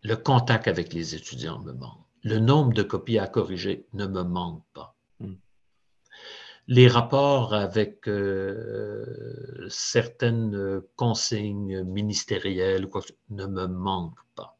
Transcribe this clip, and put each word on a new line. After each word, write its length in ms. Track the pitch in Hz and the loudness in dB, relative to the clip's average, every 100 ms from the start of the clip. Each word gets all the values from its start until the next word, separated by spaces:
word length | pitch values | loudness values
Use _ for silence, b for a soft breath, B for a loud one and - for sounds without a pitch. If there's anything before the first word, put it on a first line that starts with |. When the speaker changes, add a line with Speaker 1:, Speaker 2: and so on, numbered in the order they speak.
Speaker 1:
Le 140 | 107 117 | -2 -2
contact 520 | - 127 120 113 - | 4 4 6 2 2
avec 240 | 85 82 | 0 -4
les 220 | 85 80 | -6 -6
étudiants 440 | 80 - 65 73 - | -10 -12 -10 -10 -10
me 120 | - | -12
manque. 320 | 64 62 - _ _ | -12 -14 -16 _ _
Le 160 | 110 110 | -2 2
nombre 340 | 113 147 135 | 6 6 6
de 100 | 110 | 2
copies 360 | 104 95 - 113 | 0 -4 0 0
à 80 | 98 | 0
corriger 600 | - 95 92 98 87 - | -2 -2 -4 -4 -6 -8
ne 140 | 98 101 | -8 -6
me 160 | 95 | -4
manque 420 | 90 90 87 80 _ | -2 -4 -4 -10 _
pas. 220 | - 76 _ _ _ | -20 -20 _ _ _
Speaker 2:
Hmm. 140 | 101 95 _ _ _ _ _ _ _ B B B B B - | -14 -14 _ _ _ _ _ _ _ B B B B B 2
Speaker 1:
Les 200 | 123 127 | 10 10
rapports 680 | 120 120 139 143 139 113 | 10 4 4 4 4 2
avec, 520 | 104 98 101 104 - - | 0 0 0 0 -2 -4
euh, 1600 | 101 101 95 98 101 - 107 104 107 110 - - - - - 90 | -2 0 -2 -4 -6 -8 -8 -8 -8 -10 -12 -12 -14 -14 -14 -12
certaines 1120 | - - 120 117 - 120 117 113 101 98 95 92 - | -8 0 0 0 0 0 2 0 -2 -2 -4 -8 -2
consignes 840 | 120 113 - 107 104 101 101 95 | 0 0 -2 -4 -4 -6 -6 -6
ministérielles 1000 | 92 98 104 101 - 95 98 92 95 95 | -6 -4 -4 -4 -4 -4 -2 -2 0 0
ou 40 | 95 | -2
quoi 120 | 98 | -8
que 60 | - | -10
ce 40 | - _ | -20 _
ne 160 | 101 98 | -10 -8
me 200 | 95 92 | -6 -4
manquent 580 | 92 95 95 82 - _ | -4 -4 -4 -6 -12 _
pas. 240 | - - _ | -18 -18 _